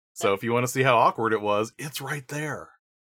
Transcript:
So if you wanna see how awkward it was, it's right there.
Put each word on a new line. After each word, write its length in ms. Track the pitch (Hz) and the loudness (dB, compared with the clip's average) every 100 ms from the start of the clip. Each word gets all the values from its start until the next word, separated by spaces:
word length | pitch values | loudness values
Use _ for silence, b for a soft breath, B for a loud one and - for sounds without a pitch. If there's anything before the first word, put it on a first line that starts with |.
| _ | _
So 200 | - 104 | -4 0
if 100 | 98 | 0
you 80 | 117 | 0
wanna 160 | 120 123 | 0 0
see 160 | 131 | 2
how 140 | 131 117 | 4 6
awkward 360 | 151 160 110 | 4 2 0
it 80 | 107 | 0
was, 320 | 104 104 113 - | 0 0 -2 -8
it's 240 | 147 - | -12 -10
right 260 | 135 147 131 | -8 -10 -8
there. 420 | 147 151 107 76 _ _ _ | -8 -6 -8 -12 _ _ _